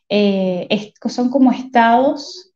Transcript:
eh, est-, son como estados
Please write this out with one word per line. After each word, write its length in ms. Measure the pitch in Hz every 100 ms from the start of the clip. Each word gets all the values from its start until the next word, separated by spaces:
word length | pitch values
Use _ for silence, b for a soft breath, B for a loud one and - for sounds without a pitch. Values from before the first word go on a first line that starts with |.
| -
eh, 580 | 202 202 196 185 180 -
est-, 280 | 208 - _ 240
son 200 | - 247
como 220 | 269 254
estados 1000 | - - 240 226 240 269 311 - - -